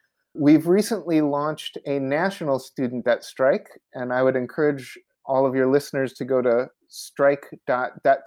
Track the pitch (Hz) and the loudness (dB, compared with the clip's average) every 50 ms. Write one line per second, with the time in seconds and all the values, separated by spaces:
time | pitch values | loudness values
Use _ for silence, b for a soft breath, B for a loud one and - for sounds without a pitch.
0 | _ _ _ _ _ _ - - 143 147 156 151 147 170 180 202 208 - 233 196 | _ _ _ _ _ _ -6 0 4 6 6 6 6 4 2 2 2 0 -2 -6
1 | 147 170 165 156 151 143 143 143 147 151 156 - - - - - - 151 139 139 | -4 0 0 2 2 2 0 -2 -2 -4 -6 -8 -10 -14 -14 -12 -8 -4 -4 -4
2 | 135 131 139 156 175 196 196 - 170 147 135 127 - - - - 135 120 127 123 | -2 -2 -2 0 -2 -2 -4 -4 -4 -2 -2 -2 -4 -6 -8 -4 -4 -4 -4 -4
3 | 110 123 120 - - - - - 131 135 160 214 - - - - _ _ - 135 | 0 0 0 0 -2 -8 -4 0 2 2 2 0 -2 -10 -20 -20 _ _ -12 -10
4 | 127 127 123 127 131 131 131 131 123 123 - - 156 147 143 135 127 - - - | -6 -4 -2 0 2 2 2 0 -2 -4 -4 -2 0 0 0 -2 -6 -14 -18 -20
5 | _ _ _ _ _ - 135 131 135 135 127 135 131 131 135 143 139 - - 139 | _ _ _ _ _ -2 0 2 2 2 2 2 2 4 2 2 0 -2 -4 -4
6 | 135 120 - - 131 123 131 127 123 127 117 120 131 131 _ _ _ _ - - | -4 -4 -6 -8 -6 -2 0 0 2 2 2 0 0 -4 _ _ _ _ -20 -20
7 | - - - - 139 143 143 139 - - - - _ - 131 123 127 - - - | -18 -12 -4 0 2 2 2 0 -4 -12 -20 -12 _ -4 -4 -2 -4 -6 -6 -2
8 | - 139 135 - - | 2 2 2 2 0